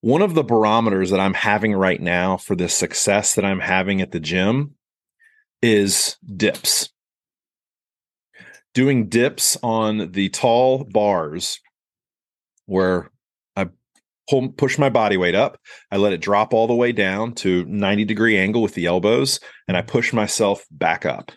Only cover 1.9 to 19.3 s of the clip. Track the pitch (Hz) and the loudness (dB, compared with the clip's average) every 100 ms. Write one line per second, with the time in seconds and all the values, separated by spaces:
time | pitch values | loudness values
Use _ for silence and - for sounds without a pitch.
1.9 | 90 85 87 90 92 - 90 87 - 90 | 0 -2 0 0 -2 -4 -4 -2 -2 -4
2.9 | - - 101 104 - 98 95 90 92 92 | -2 0 0 0 -2 -2 -2 -2 -2 0
3.9 | 95 92 87 76 92 95 127 147 _ _ | -2 -2 -6 -4 0 0 0 -4 _ _
4.9 | _ _ _ _ _ _ _ 120 107 98 | _ _ _ _ _ _ _ 2 2 2
5.9 | 92 - - - 95 104 - - - - | 0 -4 -6 -16 -2 -2 -2 -4 -4 -4
6.9 | _ _ _ _ _ _ _ _ _ _ | _ _ _ _ _ _ _ _ _ _
7.9 | _ _ _ _ - - - _ - 131 | _ _ _ _ -20 -20 -20 _ 0 2
8.9 | 135 104 113 123 - - - 120 113 110 | 2 2 2 0 0 -2 -2 -2 -2 -2
9.9 | 107 90 92 98 - 127 117 127 131 135 | -2 -6 -4 -4 0 2 4 2 0 0
10.9 | 101 104 95 78 82 - - _ _ _ | 0 2 0 -2 -6 -8 -10 _ _ _
11.9 | _ _ _ _ _ _ _ - 95 92 | _ _ _ _ _ _ _ -6 -2 0
12.9 | 90 - _ _ _ _ - 92 _ _ | -2 -4 _ _ _ _ -8 -8 _ _
13.9 | _ _ _ - 135 131 - 135 - 143 | _ _ _ 0 0 0 -2 -2 2 2
14.9 | 120 107 98 90 92 131 - _ - _ | 4 2 2 2 2 0 -2 _ -20 _
15.9 | 101 104 90 85 101 110 113 113 120 120 | 0 0 0 0 0 2 2 2 2 0
16.9 | 117 98 95 113 113 95 90 87 101 98 | 0 -2 -2 -6 -4 0 0 0 -2 0
17.9 | 104 107 107 113 104 95 113 107 - 85 | 0 0 0 2 2 2 0 -2 -2 -2
18.9 | 90 101 120 135 | 0 2 2 0